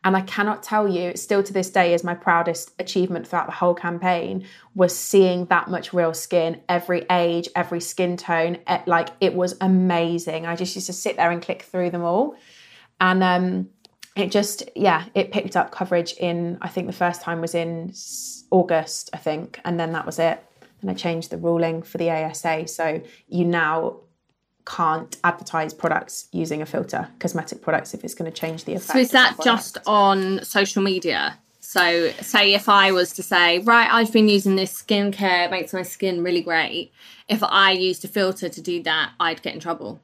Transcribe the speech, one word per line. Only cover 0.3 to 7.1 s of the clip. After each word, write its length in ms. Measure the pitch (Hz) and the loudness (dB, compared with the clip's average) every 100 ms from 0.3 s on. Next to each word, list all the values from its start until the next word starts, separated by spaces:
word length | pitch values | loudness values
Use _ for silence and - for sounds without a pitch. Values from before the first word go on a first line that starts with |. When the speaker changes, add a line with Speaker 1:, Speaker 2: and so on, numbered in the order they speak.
| - 208 - | -2 -2 -2
Speaker 1:
tell 240 | - 214 208 | -2 0 2
you, 260 | 175 175 175 | 0 -4 -6
still 260 | - 196 | 0 0
to 100 | 202 | 2
this 160 | 196 185 | -2 0
day 220 | 196 175 | 2 4
is 100 | 170 | 2
my 100 | 175 | 0
proudest 560 | 175 - 170 170 165 - - | -4 2 2 2 -4 -10 -10
achievement 480 | 180 190 185 170 170 | -4 0 0 -2 -4
throughout 200 | 175 - | -4 -4
the 60 | |
whole 220 | - 180 | 0 0
campaign, 680 | 175 170 170 185 170 180 190 190 - _ | 0 -4 -2 0 0 -2 -8 -10 -20 _
was 220 | 190 180 - | 2 2 2
seeing 500 | - 196 185 180 175 | 4 6 6 4 2
that 220 | 175 - | 2 2
much 240 | 180 - | -6 -2
real 180 | 180 165 | 0 0
skin, 460 | 160 - 175 165 - - | -2 -2 0 0 -4 -2
every 360 | 175 175 175 - | -2 0 -2 2